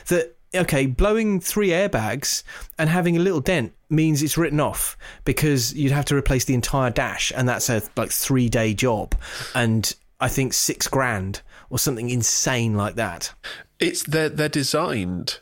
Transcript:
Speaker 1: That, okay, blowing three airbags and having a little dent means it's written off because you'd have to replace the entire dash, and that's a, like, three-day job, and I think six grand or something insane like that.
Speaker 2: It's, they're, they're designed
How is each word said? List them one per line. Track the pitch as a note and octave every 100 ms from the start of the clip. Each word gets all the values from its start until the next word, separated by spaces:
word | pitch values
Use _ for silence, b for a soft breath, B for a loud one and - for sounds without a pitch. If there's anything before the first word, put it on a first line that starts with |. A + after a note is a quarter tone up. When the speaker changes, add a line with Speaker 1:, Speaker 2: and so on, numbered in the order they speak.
| -
Speaker 1:
That, | F3 E3 - _
okay, | F#3 E3+ C#3 C3+
blowing | B2+ G3+ A3 G#3+ F#3+
three | - G#3+ G3+
airbags | E3+ G3+ A2+ A2 C3 - - B B B -
and | D#3
having | F3 F3 E3+
a |
little | F#3 E3
dent | C3+ F3 A2 - -
means | D#3 D#3+ D3
it's | D3+ -
written | E3 D3+
off | B2 - - - B B -
because | C3 D3+ C#3 A#2
you'd | - C#3
have | C#3+ C3+
to | C#3+
replace | - C3 -
the |
entire | B2+ - C#3 B2
dash, | A2+ A#2+ - - -
and | B2
that's | A#2 -
a, | A2+ - -
like, | G#2
three-day | - - C3 A#2+ A#2 A2+
job, | G2+ B2+ G#2+ - - B B B
and | B2+ A#2 A2 G#2 - _ -
I | C3
think | C#3 C3
six | - - - -
grand | C3+ B2+ G#2 F#2+ G2 B B B
or | B2
something | - A#2 A#2+
insane | B2 G#2+ - - B2 A#2 G#2
like | G2+ F2+
that. | G#2 E2+ - - B B B -
Speaker 2:
It's, | E3 -
they're, | - D#3+ D#3
they're | D3+ D3+
designed | D3+ C3 D3+ E3+ B2+ F2+ F2+ - -